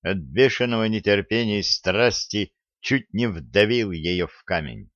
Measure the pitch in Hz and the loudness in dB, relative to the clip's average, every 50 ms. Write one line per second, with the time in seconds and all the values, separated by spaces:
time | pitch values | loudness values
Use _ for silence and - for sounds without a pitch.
0 | _ 92 98 98 78 65 67 90 131 135 - - 123 120 120 113 110 110 110 107 | _ -4 -4 -4 -6 -6 2 4 4 4 4 0 -2 0 0 0 0 0 0 0
1 | - 104 104 101 98 _ 107 117 120 110 104 104 92 - - - _ 92 92 104 | 2 2 2 2 2 _ -2 -2 0 0 0 -2 0 -2 -4 -2 _ -2 2 2
2 | 120 123 - - - - - 104 101 - _ _ _ _ _ _ _ - 139 135 | 2 2 2 0 -8 -4 -4 -4 -4 -4 _ _ _ _ _ _ _ -2 -2 -2
3 | 113 _ - 98 120 117 95 82 69 - - 101 104 107 120 123 113 101 90 80 | -2 _ -4 -2 -2 -2 -2 -6 -10 -2 2 2 4 4 4 0 0 -2 -4 -4
4 | 76 87 90 90 90 82 - - _ - 95 85 80 67 57 53 50 - _ | -2 -2 -2 -2 -2 -4 -6 -16 _ -6 -4 -4 -4 -6 -10 -14 -18 -20 _